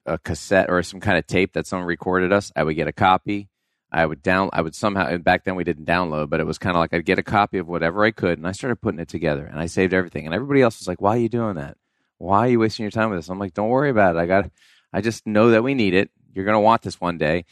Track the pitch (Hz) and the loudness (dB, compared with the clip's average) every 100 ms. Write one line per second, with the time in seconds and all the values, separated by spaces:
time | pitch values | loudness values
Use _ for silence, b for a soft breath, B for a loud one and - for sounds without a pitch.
0 | - 82 - 85 - 98 - 90 87 95 | -8 -6 -6 -8 0 2 4 0 -2 -6
1 | 104 90 - 95 95 - 80 95 87 85 | 0 0 2 0 0 -2 -6 -6 -4 -4
2 | - 92 92 101 - - 76 80 76 - | -2 0 2 0 0 -4 -2 -2 -4 2
3 | 95 92 - 104 104 _ _ _ _ 78 | 2 2 0 -8 -8 _ _ _ _ -2
4 | 80 76 - 92 95 - 80 - 110 98 | -2 0 0 0 0 -2 -4 -2 -4 0
5 | 78 87 78 90 - 92 87 76 78 87 | -2 0 2 2 0 -4 -4 -4 -2 0
6 | 87 76 76 80 78 80 104 87 82 87 | 0 -4 -2 -2 -2 -4 -2 0 0 -2
7 | 80 92 90 104 104 98 82 87 82 92 | 0 -2 0 0 0 -2 -6 -2 -2 0
8 | 107 107 95 85 82 95 131 117 113 80 | 0 0 -2 -2 -4 -6 -6 -4 -4 -6
9 | 82 80 80 73 71 73 82 - 92 92 | -8 -4 -2 -2 -6 -8 -6 0 2 2
10 | 87 80 76 87 139 139 123 - - 90 | -2 -6 -4 -6 0 4 4 2 -8 -2
11 | 98 120 117 117 113 90 73 - _ _ | 0 2 0 -2 -4 -6 -10 -14 _ _
12 | _ _ 85 98 123 120 110 - 107 113 | _ _ 0 2 4 4 2 -2 -6 -2
13 | 110 95 80 92 101 92 107 127 147 117 | -2 -2 -6 -8 -8 -4 -2 0 2 4
14 | 98 82 85 95 - b b b b - | 4 4 2 2 0 b b b b -4
15 | 107 113 - 107 117 110 123 139 101 90 | -4 -4 -2 4 6 6 4 0 2 2
16 | - _ _ - 95 107 104 113 101 - | 0 _ _ -8 0 4 4 2 0 -6
17 | 87 85 76 85 87 | -6 -2 0 0 -4